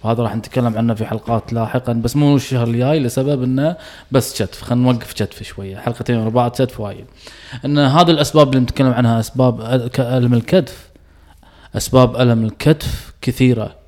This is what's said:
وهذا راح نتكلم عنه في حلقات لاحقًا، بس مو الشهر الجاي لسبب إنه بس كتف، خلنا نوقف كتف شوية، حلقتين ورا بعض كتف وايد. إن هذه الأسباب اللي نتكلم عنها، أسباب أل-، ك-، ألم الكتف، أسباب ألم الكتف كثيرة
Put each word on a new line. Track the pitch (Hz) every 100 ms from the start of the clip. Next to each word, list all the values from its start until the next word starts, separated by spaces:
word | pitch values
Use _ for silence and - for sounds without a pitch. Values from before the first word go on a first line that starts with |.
وهذا | 110 117
راح | 113 110
نتكلم | - 131 120 110
عنه | 117
في | 110 110
حلقات | 110 - 117 -
لاحقًا، | 117 110 127 123
بس | 117 117 143
مو | 147 143
الشهر | - 131 117
الجاي | 117 127 160
لسبب | 127 117 135 143
إنه | 127 131 151 170 - - -
بس | 131 120 -
كتف، | 98 -
خلنا | - 123 123
نوقف | 120 -
كتف | - 104 -
شوية، | 104 - 98 95
حلقتين | - 117 - 120
ورا | 110
بعض | 117 120
كتف | - 131 -
وايد. | 104 92 - - - - - 123 139
إن | 147
هذه | 139 151 175
الأسباب | 156 139 151 143
اللي | 131
نتكلم | 123 - 131
عنها، | 120 120 117
أسباب | 113 127 127 113
أل-، | 110 131 120
ك-، | -
ألم | 120 131 120
الكتف، | 120 110 185 135 - - _ _ _ _ _ - - - -
أسباب | - 131 123 120
ألم | 123 117 110
الكتف | - - 151 - - - -
كثيرة | - - 127 117 107 -